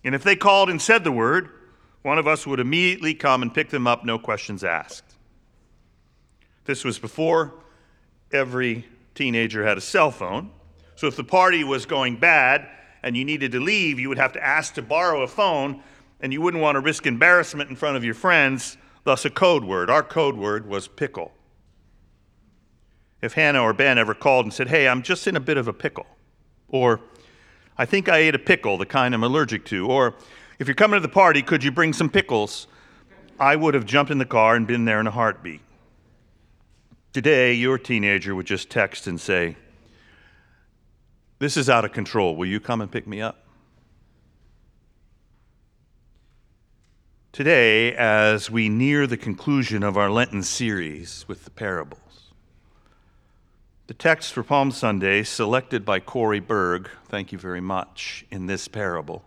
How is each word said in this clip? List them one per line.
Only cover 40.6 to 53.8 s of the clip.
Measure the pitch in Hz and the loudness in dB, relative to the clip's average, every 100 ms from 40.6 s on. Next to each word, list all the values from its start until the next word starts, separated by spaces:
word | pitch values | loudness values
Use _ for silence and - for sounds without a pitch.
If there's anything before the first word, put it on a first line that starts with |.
| _ _ _ _ _ _ _ _ | _ _ _ _ _ _ _ _
"This | 143 139 | -4 0
is | 135 | 4
out | 120 107 | 4 2
of | |
control. | - 98 113 92 80 | -6 -4 0 0 0
Will | 92 | -4
you | 104 | -4
come | - 117 | -4 -6
and | 101 | -4
pick | 120 - | -10 -10
me | 104 | -10
up?" | 110 - _ _ _ _ _ _ _ _ _ _ _ _ _ _ _ _ _ _ _ _ _ _ _ _ _ _ _ _ _ _ _ _ _ _ _ _ _ _ _ | -10 -10 _ _ _ _ _ _ _ _ _ _ _ _ _ _ _ _ _ _ _ _ _ _ _ _ _ _ _ _ _ _ _ _ _ _ _ _ _ _ _
Today, | - 139 156 117 110 117 | -2 4 6 6 6 2
as | 123 113 107 107 107 - | 0 2 4 4 2 -2
we | 113 110 | -2 0
near | 107 135 147 139 | 0 0 0 0
the | 120 | -4
conclusion | - 92 - 139 120 107 | -6 -6 -2 -2 0 -2
of | 101 98 | -2 0
our | 101 | 2
Lenten | 110 123 101 | 2 0 -4
series | 90 - 120 101 82 76 85 - - | -6 -4 -4 -4 -6 -10 -16 -18 -16
with | 92 | -16
the | - | -16
parables, | - 104 90 71 73 _ _ _ _ _ _ _ _ _ _ _ _ _ _ _ _ _ _ | -10 -6 -6 -8 -18 _ _ _ _ _ _ _ _ _ _ _ _ _ _ _ _ _ _